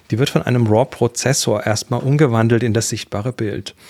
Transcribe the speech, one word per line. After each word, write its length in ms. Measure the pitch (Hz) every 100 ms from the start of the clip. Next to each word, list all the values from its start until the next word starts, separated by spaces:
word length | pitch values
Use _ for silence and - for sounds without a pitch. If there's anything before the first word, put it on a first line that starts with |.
| -
Die 80 | 110
wird 100 | 139
von 140 | 156
einem 240 | - 123 107
raw-Prozessor 960 | 107 135 - 120 - 120 139 - 104
erstmal 360 | 110 104 - 120
umgewandelt 640 | 131 147 143 113 113 117
in 100 | 120
das 140 | 110 -
sichtbare 440 | 110 - 101 123
Bild. 440 | - 107 101 101 -